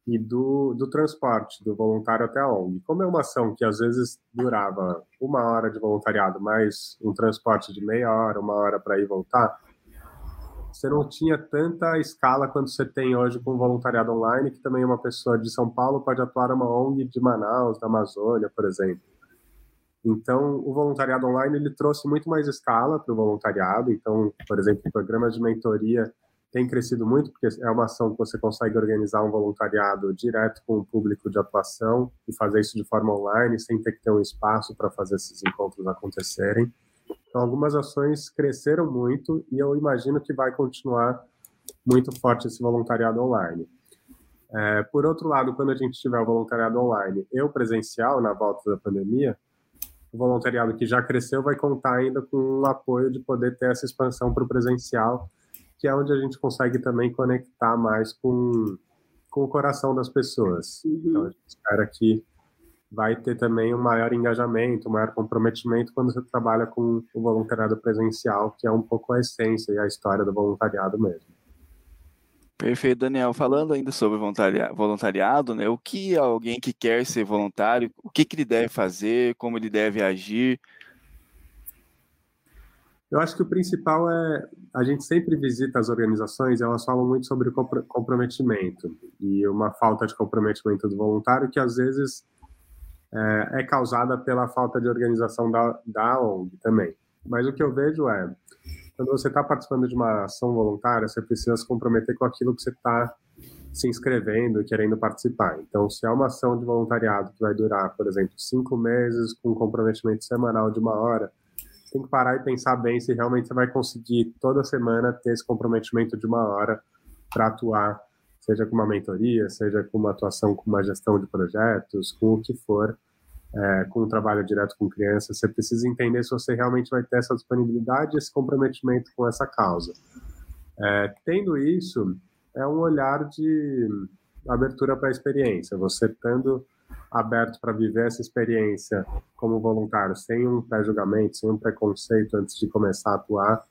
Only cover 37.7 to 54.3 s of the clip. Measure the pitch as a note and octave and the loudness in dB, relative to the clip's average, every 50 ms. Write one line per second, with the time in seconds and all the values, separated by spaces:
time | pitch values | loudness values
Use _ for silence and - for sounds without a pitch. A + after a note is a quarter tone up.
37.7 | C#3+ D3 C#3 - - D3 C#3 D3 D3+ D3 - - - - D3 C#3 B2+ - - D3 | 0 0 -4 -2 -4 -2 0 0 0 -2 -6 -12 -4 -2 -2 -2 -2 -2 0 0
38.7 | D#3 E3+ E3+ D3 C3 B2 B2 A#2+ C3+ C#3 - - D#3+ D#3+ - - C3 C3+ C#3 C#3+ | 2 2 0 0 0 -2 0 0 -2 -2 -2 -4 -4 -4 -4 -4 -2 0 0 0
39.7 | C#3+ D3 D3+ D3 C3 A#2+ A#2+ C3+ C#3+ C#3+ C#3+ - C#3+ B2+ C3 B2+ B2+ - C#3 C3 | 0 0 2 0 0 0 0 0 -2 -2 -2 -4 -2 0 0 -2 0 -2 -2 -2
40.7 | - - - C3+ A#2+ A#2 A#2 B2 B2 B2 - _ _ _ _ - _ _ - - | -4 -6 -4 -2 0 2 2 2 0 -2 -8 _ _ _ _ -20 _ _ -20 -20
41.7 | - _ - B2+ B2 B2+ B2+ C3 B2 - - B2+ A#2+ A#2+ - A#2 - - A#2+ A#2+ | -16 _ 2 4 4 4 4 2 -4 0 2 2 2 2 0 -8 -6 -2 -2 0
42.7 | A#2+ A#2+ A#2 A#2 A#2+ A2 A#2 A2+ A2 A#2 B2 C3 A#2+ G#2 F2+ E2 E2 E2+ E2+ - | 0 0 0 0 0 2 2 2 2 0 0 0 0 0 0 -2 -4 -8 -10 -10
43.7 | _ _ _ _ - _ _ _ - _ _ _ _ _ _ _ A2+ G#2+ G#2+ G#2 | _ _ _ _ -20 _ _ _ -20 _ _ _ _ _ _ _ -4 -2 0 2
44.7 | G#2+ G#2 G#2 - - D3 C#3+ D#3+ D#3+ D#3+ E3 D#3+ D3 C3+ C3 C3 B2 C3 C#3 C3+ | 2 0 0 0 0 2 2 2 0 0 -2 0 2 2 2 0 0 0 0 0
45.7 | C3+ C3+ C3 B2 B2+ - - C3 A#2+ A#2 A2+ A2+ A#2 A#2 A2+ A2+ A#2+ A#2 A2+ A2+ | 0 0 -2 -4 -4 -4 -4 -2 0 0 2 2 2 0 0 -2 -2 0 0 0
46.7 | A2+ B2 B2 B2 A2+ G#2 G2 F#2+ G2 G2 F#2+ - - C3 C#3+ D3 D3 C3 B2 A2 | 2 2 2 2 0 0 -2 -2 -4 -4 -6 -4 -2 -2 -2 0 0 -2 -2 0
47.7 | A2+ A2 G#2 - - - A2+ B2+ C#3+ B2+ A#2 G#2+ G2+ G2 G#2+ G#2 G2 - - G#2 | 0 -2 -2 -4 -4 -2 0 2 2 2 2 0 0 0 0 -2 -2 -2 -2 -4
48.7 | G2+ F#2+ - G#2 G2 G2 G2 G2+ A#2 C3+ C#3+ C3 B2+ _ _ _ _ _ _ _ | -4 -2 -2 -4 -2 -2 -2 0 0 2 2 0 -2 _ _ _ _ _ _ _
49.7 | _ - - - - _ - _ - A#2 B2+ B2+ B2 A#2 B2 B2+ A#2 A#2+ A#2 A2+ | _ -16 -14 -14 -16 _ -20 _ -6 -2 0 2 2 2 0 0 0 0 0 0
50.7 | A2+ A2+ B2 G#2+ B2 B2 A#2+ - C3 B2 B2 - C3+ C3+ C3 D3 C#3 C#3 - C#3+ | 0 -2 -2 0 2 0 0 2 -2 -2 -2 0 -2 -2 0 0 -2 0 0 -2
51.7 | C#3 B2+ - C3 B2 B2+ C3 C3 C3 C#3 B2+ - - C3+ C3 C3 C3+ C3+ C3+ C3+ | -2 0 0 0 0 2 0 0 0 -2 -4 -2 -2 0 0 0 0 2 2 2
52.7 | C3 C3+ - - B2+ B2 C3 B2+ B2+ B2+ - - C3 A#2+ A#2+ B2 B2+ - B2+ B2+ | 0 0 -2 -2 0 2 2 0 -2 -4 -4 -4 -2 0 0 -2 -2 0 0 0
53.7 | B2 B2+ - B2 - - C3 B2+ A#2+ - B2 A#2+ | 0 0 -4 -8 -4 -2 -2 -2 0 -2 -2 0